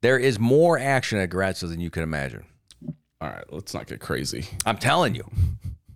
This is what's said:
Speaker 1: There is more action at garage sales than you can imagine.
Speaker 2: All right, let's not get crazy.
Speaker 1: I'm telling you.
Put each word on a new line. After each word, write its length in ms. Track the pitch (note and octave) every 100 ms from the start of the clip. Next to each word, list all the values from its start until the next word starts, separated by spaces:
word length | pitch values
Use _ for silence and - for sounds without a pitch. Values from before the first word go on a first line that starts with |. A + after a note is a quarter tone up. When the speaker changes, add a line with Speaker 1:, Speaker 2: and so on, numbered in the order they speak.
Speaker 1:
There 180 | A#2 C3
is 200 | C3 A2
more 380 | A#2 C#3 E3+ D#3+
action 400 | C3+ C3+ - G#2+
at 100 | F#2
garage 260 | F2+ F#2+ F#2
sales 140 | F2
than 80 | E2+
you 100 | F2
can 140 | E2
imagine. 400 | E2 D#2 C#2 A1 - _ _ - - - _ _
Speaker 2:
All 80 | D2+
right, 140 | G1+ G1+
let's 220 | D#2 -
not 140 | - -
get 120 | -
crazy. 460 | - C2 C2+ A#1+ E2+ - -
Speaker 1:
I'm 120 | A2
telling 380 | B2 D#3+ D#3 -
you. 120 | - - - - - - _